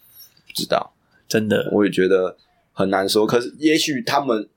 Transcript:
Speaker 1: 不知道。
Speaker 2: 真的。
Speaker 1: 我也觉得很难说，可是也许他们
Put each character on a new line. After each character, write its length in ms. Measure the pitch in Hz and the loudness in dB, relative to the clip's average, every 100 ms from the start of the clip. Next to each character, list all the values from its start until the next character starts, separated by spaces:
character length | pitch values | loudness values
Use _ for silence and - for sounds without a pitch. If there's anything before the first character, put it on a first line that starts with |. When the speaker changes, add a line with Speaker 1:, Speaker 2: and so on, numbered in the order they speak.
| _ _ - _ _ | _ _ -20 _ _
Speaker 1:
不 60 | |
知 120 | - - | -10 -4
道。 280 | - - _ _ _ _ | -4 -4 _ _ _ _
Speaker 2:
真 200 | 113 107 | -2 0
的。 220 | 104 - | -2 0
Speaker 1:
我 140 | 101 101 | 2 2
也 40 | |
觉 200 | 90 92 | 2 2
得 280 | 95 90 - _ _ _ | 2 0 -6 _ _ _
很 160 | - 98 | -4 -2
难 180 | 98 98 | 0 0
说， 180 | 107 110 | 2 2
可 140 | 120 | 0
是 160 | - - | -2 -2
也 200 | 156 156 | 0 0
许 240 | 160 131 | 0 -4
他 180 | 117 139 | -2 -2
们 300 | 135 110 - | 0 -4 -6